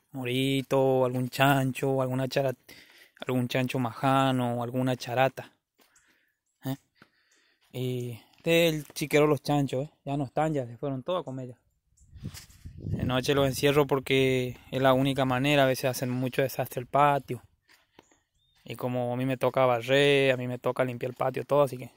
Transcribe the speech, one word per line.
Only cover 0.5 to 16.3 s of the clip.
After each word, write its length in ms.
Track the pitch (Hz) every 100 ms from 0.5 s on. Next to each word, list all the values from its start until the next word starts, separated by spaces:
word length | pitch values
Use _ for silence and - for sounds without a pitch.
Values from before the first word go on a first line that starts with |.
| 135 131 135 135 131
algún 240 | 123 127 127
chancho, 720 | - 139 139 131 - 135 135
alguna 280 | 131 131 131
chara-, 260 | 143 135 127 - - - _ _ _ -
algún 220 | 127 123
chancho 300 | 131 127 131
majano, 840 | 123 - 139 135 135 127 120 120
alguna 320 | 120 127 131 127
charata. 560 | - 120 135 - - _ _ _ _ _ _ _ _ _ _ _
¿Eh? 140 | 131 139 _ _ _ _ _ _ _ _ _
Y 480 | 117 127 123 120 113 _ _
este 320 | 165 170 170
es 40 | 156
el 100 | -
chiquero 300 | - 147 147
de 60 | 151
los 140 | 143
chanchos, 440 | - 147 139 127 151
¿eh? 40 | _ 139
Ya 100 | 143
no 80 |
están, 300 | 127 - 160
ya 120 | 147 120
se 120 | 117
fueron 260 | 143 135
todos 160 | 147 180
a 60 | 135
comer 240 | 131 127
ya. 100 | - _ _ _ _ _ - - - - - - -
De 220 | - -
noche 320 | 127 127 127 143
los 100 | 139
encierro 400 | 123 143 143 139
porque 720 | 139 - 135 131 127 123 - -
es 100 | 131
la 120 | 135
única 320 | 131 139 135 131
manera, 380 | 127 143 143
a 20 | 135
veces 200 | 127 135
hacen 240 | 123 127
mucho 320 | 127 127